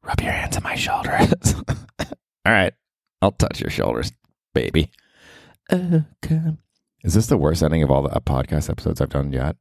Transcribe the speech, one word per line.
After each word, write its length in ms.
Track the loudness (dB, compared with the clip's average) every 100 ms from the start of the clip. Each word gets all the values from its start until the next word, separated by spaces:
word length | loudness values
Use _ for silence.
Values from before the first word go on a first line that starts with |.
Rub 180 | -2 -2
your 100 | -2
hands 260 | -4 -4 -6
on 60 |
my 120 | -6 -6
shoulders. 800 | -4 -4 -4 0 2 4 2 0
<laughs> 440 | -4 -8 -8 -14 -12 -12 _ _ 0
All 80 |
right. 200 | 2 2 -2 _ _ _ _
I'll 120 | -2
touch 280 | 2 -2 -2
your 120 | -6
shoulders, 400 | -2 -2 -2 -4 -8 _ _ _
baby. 380 | -2 0 0 0 _ _ _ -20 -20 -20 _ _
Okay. 680 | -2 2 0 0 _ -2 -2 -2 -6 _ _ _ _
Is 120 | 0 2
this 100 | 4
the 100 | 2
worst 280 | 2 2
ending 180 | 2 2
of 80 | 4
all 140 | 2
the 60 | 2 -2
podcast 480 | 0 -2 0 -2 -2
episodes 320 | -4 -4 -2
I've 80 | -2
done 240 | -2 -2
yet? 220 | -2 -4 -6